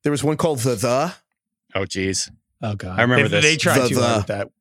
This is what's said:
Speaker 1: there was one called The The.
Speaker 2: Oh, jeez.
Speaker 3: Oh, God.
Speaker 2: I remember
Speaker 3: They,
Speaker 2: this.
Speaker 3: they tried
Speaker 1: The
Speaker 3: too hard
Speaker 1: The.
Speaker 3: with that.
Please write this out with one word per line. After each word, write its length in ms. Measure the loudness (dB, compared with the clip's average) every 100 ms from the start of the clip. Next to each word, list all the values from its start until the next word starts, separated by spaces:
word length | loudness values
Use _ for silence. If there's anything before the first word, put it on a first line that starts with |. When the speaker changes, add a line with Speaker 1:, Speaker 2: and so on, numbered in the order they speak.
Speaker 1:
there 80 | 0
was 120 | 0
one 140 | -2 0
called 220 | 0 0
The 160 | -2 0
The. 380 | 0 0 0 -6 _ _ _ _ _ -6
Speaker 2:
Oh, 60 |
jeez. 480 | -6 -2 -2 -2 -6 -12 _ _
Speaker 3:
Oh, 140 | -8 -6
God. 220 | -6 0
Speaker 2:
I 40 |
remember 260 | 2 2 2
Speaker 3:
They, 100 | 4
Speaker 2:
this. 40 | 2
Speaker 3:
they 120 | 2
tried 220 | 2 2
Speaker 1:
The 80 | 2
Speaker 3:
too 100 | 0
hard 140 | 0
Speaker 1:
The. 40 | 0
Speaker 3:
with 80 | -2
that. 240 | -6 -6 _